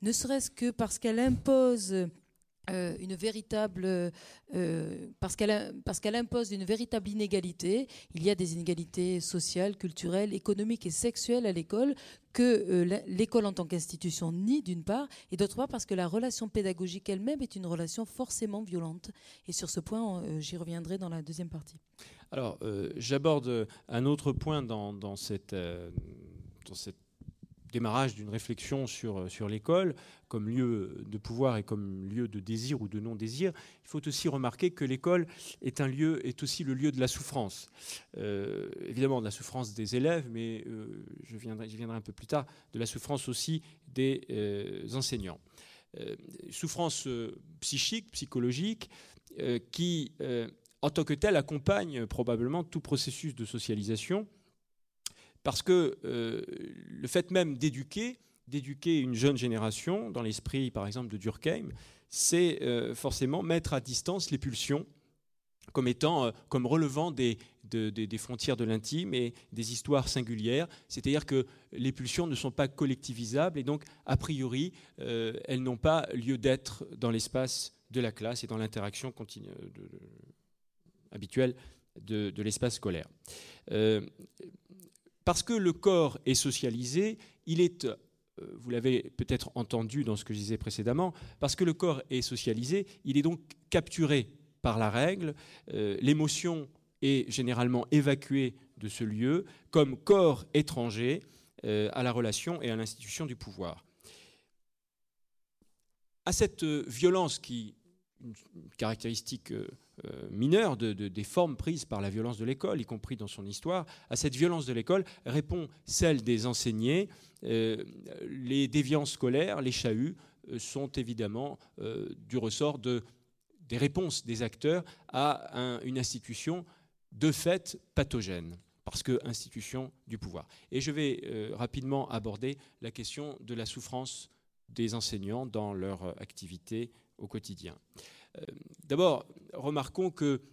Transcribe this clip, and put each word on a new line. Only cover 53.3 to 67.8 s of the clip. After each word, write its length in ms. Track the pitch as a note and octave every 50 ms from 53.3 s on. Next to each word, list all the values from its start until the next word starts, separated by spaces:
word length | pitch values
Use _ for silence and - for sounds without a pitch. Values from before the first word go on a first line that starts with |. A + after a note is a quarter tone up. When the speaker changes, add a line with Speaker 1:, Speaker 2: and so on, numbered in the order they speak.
| B2
Speaker 2:
de 120 | A#2 A2+
socialisation, 800 | - - A2+ - - A2 G#2 G2+ G#2 A2+ G#2 - - F3+ G#3 G#3+ G3+ _ _ _ _ _ _ _ _ _ _ _ _ _ _ _ - - - - - _ _ -
parce 180 | C#3 B2+ -
que, 380 | - F#3 F3+ F3+ E3 C3+ - - -
euh, 380 | - B2 A#2+ A#2 A2+ - - - - - - - - - - - -
le 200 | A1+ C#2 - B2
fait 240 | - F3+ F3 - F#3
même 260 | F#3 F3 D#3 C#3 A#2+
d'éduquer, 640 | C#3+ D#3 A#2 C3 C3+ - - G3 A3+ B3 B3+ - _ _ _ _ _
d'éduquer 540 | - B2+ D3 B2+ C3+ C#3 C#3 - E3+ E3 D3+
une 140 | B2+ B2+ A#2+
jeune 220 | A2+ B2+ C#3+ C#3+
génération, 760 | A#2 B2+ B2 A2+ A2 A2 A2 G#2 - - E3 F3+ G#3 A3+ A3
dans 120 | F3 B2 A#2
l'esprit, 480 | G#2+ G#2+ - - - - C3+ C3+ B2
par 160 | - A2 G2
exemple, 220 | G2+ G#2+ B2+ B2 G#2+
de 80 | G#2+
Durkheim, 540 | G2+ F#2+ A2 G#2 - - D#3 E3+ - - - - - - - - - _ _
c'est, 540 | - - - - E3+ E3+ F3+ E3+ D3+ - C3+
euh, 320 | B2 A#2+ A#2+ A#2+ A#2 A#2
forcément 480 | - - C3+ - - C3+ B2+ D3 F3+ G3
mettre 300 | E3 E3 E3+ E3 - D3+
à 80 | C3
distance 500 | A2+ C3 B2 - - F3 F#3 G3 - -
les 80 | D3 -
pulsions 480 | - C3+ A2+ - - - C#3 D3+ F#3+ - - _ _ _ _ _ _ _ _ _ _ _ _ _ - - -
comme 160 | C#3 C3 B2
étant, 380 | A#2+ - - D#3 F3 D3 B2+
euh, 40 | A#2 G#2+ - - _
comme 180 | - C3 B2
relevant 440 | A#2 D3 E3 D#3+ C#3+ C3 D3+ D#3+ F3
des, 280 | D3 B2+ B2+ A#2+ A2 - - - _ _ -
de, 260 | G2 - A2+